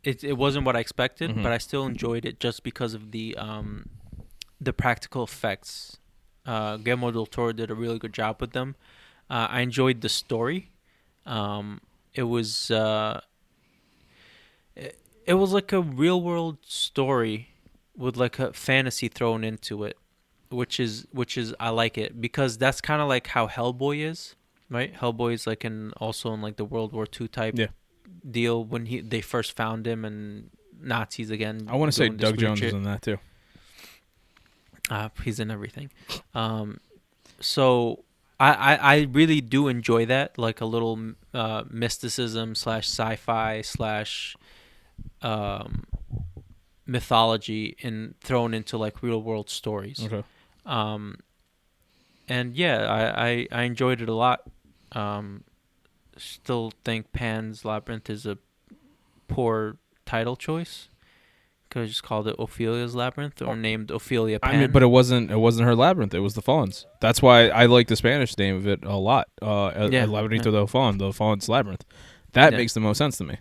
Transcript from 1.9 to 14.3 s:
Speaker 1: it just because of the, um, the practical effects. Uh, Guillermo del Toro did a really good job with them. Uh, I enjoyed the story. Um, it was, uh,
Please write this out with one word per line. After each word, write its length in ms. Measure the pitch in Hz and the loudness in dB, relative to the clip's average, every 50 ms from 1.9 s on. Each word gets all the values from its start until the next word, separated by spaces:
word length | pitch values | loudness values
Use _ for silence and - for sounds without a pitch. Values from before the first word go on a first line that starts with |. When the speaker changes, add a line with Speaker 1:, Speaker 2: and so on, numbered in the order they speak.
| 120 107 110 117 117 117 107 | -6 -4 -4 -4 -4 -4 -4
Speaker 1:
it 140 | 110 113 _ | -8 -8 _
just 220 | - 120 110 - | -4 -4 -4 -4
because 320 | _ 123 - - 127 113 110 | _ -12 -6 -6 -6 -6 -6
of 160 | 107 110 107 | -10 -14 -12
the, 260 | 107 110 110 113 - | -10 -10 -8 -8 -10
um, 520 | - 107 107 110 107 107 104 120 147 - - - - - - - - - - - - - _ _ _ | -10 -10 -10 -10 -10 -10 -10 -10 -12 -14 -16 -18 -18 -20 -18 -18 -18 -18 -20 -20 -20 -20 _ _ _
the 120 | 143 131 | -6 -4
practical 520 | 127 - - 123 117 - - - - 131 117 | -2 2 2 2 0 0 -4 -10 -6 -6 -6
effects. 720 | - - - - 110 95 - - - - - - - - _ _ _ _ _ _ _ _ _ _ | -6 -6 -6 -4 -4 -4 -6 -10 -18 -16 -16 -16 -18 -20 _ _ _ _ _ _ _ _ _ _
Uh, 300 | - 117 110 107 107 107 | -6 -4 -2 -2 -4 -6
Guillermo 340 | 107 107 120 123 123 123 120 | -4 -2 -2 -2 0 0 -2
del 160 | 113 113 110 | -2 -4 -6
Toro 260 | - - - 120 117 | -6 -4 -4 -2 -2
did 180 | 110 113 113 110 | -2 -4 -6 -6
a 40 | 113 | -6
really 240 | 110 117 117 117 113 | -6 -4 -6 -6 -6
good 140 | - 110 | -8 -10
job 280 | - - 110 110 113 - | -6 -4 -4 -4 -4 -6
with 120 | 127 113 | -8 -6
them. 240 | - 127 127 135 135 _ _ _ _ - - - _ _ _ _ | -6 -6 -6 -6 -10 _ _ _ _ -20 -20 -20 _ _ _ _
Uh, 200 | - 117 113 - | -2 -2 -2 0
I 100 | - 123 | 0 -2
enjoyed 400 | 123 127 113 127 131 131 127 113 | -2 0 2 2 4 4 2 0
the 80 | 110 107 | -2 -4
story. 640 | - - - - 120 113 117 127 165 185 - _ _ _ _ _ _ _ _ _ _ _ _ | -4 -4 -4 -4 -2 -2 -2 -2 -4 -6 -8 _ _ _ _ _ _ _ _ _ _ _ _
Um, 540 | - 123 110 101 101 104 104 101 104 104 - _ _ _ _ _ _ _ | -8 -6 -4 -4 -4 -6 -6 -8 -10 -12 -14 _ _ _ _ _ _ _
it 80 | 135 | -6
was, 480 | 123 117 120 120 113 107 107 - - - | -4 -2 -2 -2 -2 -4 -6 -6 -4 0
uh, 500 | 113 110 110 107 107 107 107 107 - - _ _ _ _ _ _ _ _ _ _ _ _ _ _ _ _ _ _ _ _ _ _ | 0 0 2 0 0 0 -2 -2 -4 -8 _ _ _ _ _ _ _ _ _ _ _ _ _ _ _ _ _ _ _ _ _ _